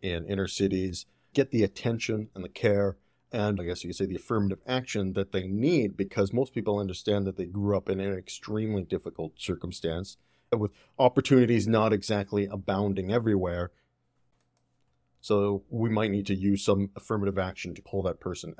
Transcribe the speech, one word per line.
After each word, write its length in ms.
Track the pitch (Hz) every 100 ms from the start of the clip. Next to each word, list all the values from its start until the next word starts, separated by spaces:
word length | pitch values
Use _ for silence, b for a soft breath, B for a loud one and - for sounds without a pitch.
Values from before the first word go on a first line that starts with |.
in 240 | 95 85 82
inner 200 | 101 92
cities 600 | - 98 95 92 87 - _ _
get 160 | - 135
the 140 | 117
attention 680 | 101 - 123 117 - 110 110 98
and 80 |
the 60 | 90
care 480 | - 110 101 101 95 _ _ _
and, 300 | 117 104 98
I 20 |
guess 200 | 87 90
you 60 | 87
could 60 | 90
say, 100 | 95
the 120 | 87
affirmative 420 | - 113 101 95 -
action 460 | 127 127 107 95
that 180 | 92 98
they 160 | 101 92
need, 480 | 104 135 165 104 98
because 380 | 98 - 98
most 200 | 113 135
people 260 | 120 104 104
understand 460 | 98 90 - 104 95
that 120 | 95
they 80 | 87
grew 320 | 101 101 98
up 120 | -
in 100 | 95
an 140 | 98
extremely 680 | 95 - - - 107 110 104
difficult 560 | 82 90 85 - 82 -
circumstance 800 | - 85 87 - 82 82 98 - _ _ - 113
with 160 | 104 b b b
opportunities 680 | 127 - - 131 120 117 104
not 280 | 113 110
exactly 520 | 107 - 104 98 101 98
abounding 680 | 101 95 98 101 98 92
everywhere. 600 | 117 113 98 90 87 90 _ _ _ _ _ _ _ _ _ _ _ _ _ _ _
So 420 | - 104 101 98 -
we 200 | 117 113
might 220 | 107 110
need 140 | 101 101
to 100 | 98
use 300 | 98 98 -
some 240 | 98 98 -
affirmative 420 | - 110 98 95
action 360 | 92 87 90 82
to 60 |
pull 220 | - 98
that 160 | 92 82
person 360 | 92 87 80